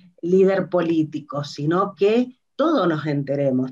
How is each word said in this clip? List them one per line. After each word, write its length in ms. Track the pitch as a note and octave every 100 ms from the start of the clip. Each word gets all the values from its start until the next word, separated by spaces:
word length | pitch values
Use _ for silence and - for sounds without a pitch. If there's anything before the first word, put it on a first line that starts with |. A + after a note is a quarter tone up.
| - _
líder 480 | E3+ F#3 F#3+ F#3+ D#3+
político, 720 | F3 E3 D#3+ D3+ D3 - C#3
sino 520 | C#3+ - D3 F3 G3 -
que 440 | G3 A3+ B3+ - _ -
todos 320 | D#4 C#4+ F3
nos 180 | D3+ D3+
enteremos, 640 | C#3+ C#3 C#3+ C#3 B2+ B2+